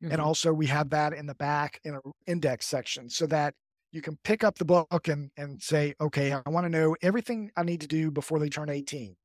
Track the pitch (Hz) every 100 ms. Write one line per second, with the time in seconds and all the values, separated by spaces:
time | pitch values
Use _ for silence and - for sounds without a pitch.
0 | 165 156 151 160 170 156 143 147 147 151
1 | 151 151 147 135 143 147 147 - 156 143
2 | 135 - - 175 147 120 - 135 - -
3 | 123 - 160 156 147 - _ _ _ 156
4 | 160 151 - 214 214 - 170 175 160 170
5 | - 147 139 - 143 139 - 156 147 -
6 | 151 147 139 139 143 165 175 160 160 165
7 | 175 226 226 226 208 - 170 170 151 160
8 | 160 147 - 160 151 147 151 143 139 147
9 | 107 90